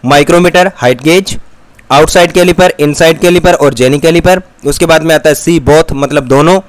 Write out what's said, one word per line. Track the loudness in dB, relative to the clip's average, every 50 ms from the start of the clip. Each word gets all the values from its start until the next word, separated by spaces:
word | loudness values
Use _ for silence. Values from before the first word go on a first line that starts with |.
| -2
माइक्रोमीटर, | 0 0 0 2 2 2 2 2 2 2 0 0 0 -4
height | -4 -2 -2 -2 -2
gauge, | 0 0 0 0 -2 -4 -10 -12 -12 -16 -20 -20 -20 _ -20 -20 _ _
outside | 2 2 2 2 2 0 0 2
कैलिपर, | 0 0 0 0 2 2 0 0 0 -2
inside | -4 -4 0 0 0 0 0 0
कैलिपर | 0 0 0 2 2 0 0
और | 2 0 -2 0
जेनी | 0 0 0 0 0
कैलिपर। | 0 0 0 0 0 0 0 0 -4 _ _ _ -8
उसके | -6 -4 -2 0
बाद | 0 0 0 2
में | 0 -2
आता | 0 2 0
है | -2
सी | 0 -2 -2 -2 -2
both, | 0 2 2 2 2 0 -4
मतलब | -6 -6 -4 -4 -4 -2
दोनों। | 0 0 2 2 2 0 0 -2